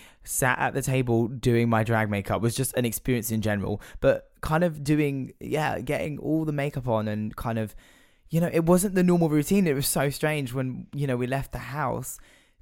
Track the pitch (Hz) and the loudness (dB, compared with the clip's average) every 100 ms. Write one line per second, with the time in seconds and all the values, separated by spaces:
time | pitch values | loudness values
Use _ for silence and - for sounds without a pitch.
0 | - _ - - 127 - 131 135 135 131 | -14 _ -8 0 2 2 0 -2 0 0
1 | 123 117 117 127 127 117 117 113 110 113 | 2 2 2 0 2 4 4 2 2 0
2 | 107 101 95 98 117 - 131 - 120 - | 0 -2 -2 0 0 0 -2 -2 -2 -2
3 | - 120 113 110 107 104 98 104 - - | -2 -2 0 -2 0 0 -2 -6 -8 0
4 | 135 120 - _ - 160 175 151 139 151 | 2 2 -2 _ -2 0 0 -2 0 2
5 | 147 135 127 - - 147 151 - 147 143 | 2 -2 -8 -10 -6 -2 -2 -4 -4 -4
6 | - 143 - 160 156 147 143 143 123 110 | -4 -6 -2 0 0 -2 -2 -4 0 0
7 | 107 107 107 - 120 113 107 - - _ | 0 -2 -4 -4 -4 -2 -4 -8 -20 _
8 | _ _ _ 160 170 156 165 180 202 185 | _ _ _ -2 2 2 6 6 6 2
9 | 180 175 165 151 143 196 175 139 135 165 | 4 4 4 2 2 2 2 0 0 0
10 | 143 135 156 151 131 131 131 123 - 139 | 0 0 -2 -2 -2 -4 -4 -6 -10 -6
11 | 143 123 123 135 127 123 123 143 135 117 | -2 -2 -2 -2 -4 -8 -8 -6 -4 -4
12 | 127 - - _ _ _ | -8 -14 -18 _ _ _